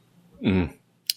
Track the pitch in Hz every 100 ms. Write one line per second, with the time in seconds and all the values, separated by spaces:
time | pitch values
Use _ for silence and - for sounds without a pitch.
0 | _ _ _ - - 92 90 - _ _
1 | -